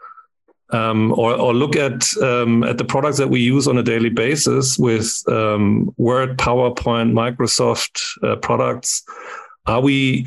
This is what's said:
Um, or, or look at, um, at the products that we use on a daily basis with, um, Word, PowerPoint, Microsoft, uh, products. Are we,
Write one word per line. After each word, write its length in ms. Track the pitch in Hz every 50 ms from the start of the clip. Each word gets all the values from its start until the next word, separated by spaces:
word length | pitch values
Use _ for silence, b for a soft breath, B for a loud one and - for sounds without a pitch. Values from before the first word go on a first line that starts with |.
| B B B B B B _ _ _ _ _ _ _ -
Um, 400 | - 113 110 113 110 110 110 110
or, 240 | - - 113 113 123
or 180 | - 120 127 117
look 220 | 120 147 147 151
at, 420 | 156 143 127 113 117 - - -
um, 460 | 214 - 127 123 123 120 117 117 117 123
at 160 | 127 120 120
the 40 | 120
products 360 | 110 - 135 143 151 135 135
that 100 | 135 135
we 100 | 131 127
use 280 | 117 123 131 143 139
on 100 | 147 123
a 60 | 123 120
daily 260 | 123 113 113 117 117
basis 640 | 117 117 113 127 156 151 - 123 123 135 131 131 - -
with, 420 | 135 120 113 110 110 113 - - -
um, 680 | - 117 113 110 107 104 104 104 101 107 107 - - -
Word, 420 | - 123 117 127 131 131 131 131 127
PowerPoint, 720 | - 120 123 127 123 123 123 - - 120 117 117 113 117 117
Microsoft, 840 | 117 117 123 120 - 123 110 - - 123 120 117 - - - - - - - - - -
uh, 140 | 117 113
products. 640 | 120 - - 120 120 127 123 120 123 - - - - - B B B B B B B B B B B -
Are 140 | - 110 123
we, 440 | 131 139 139 135 135 131 131 143 127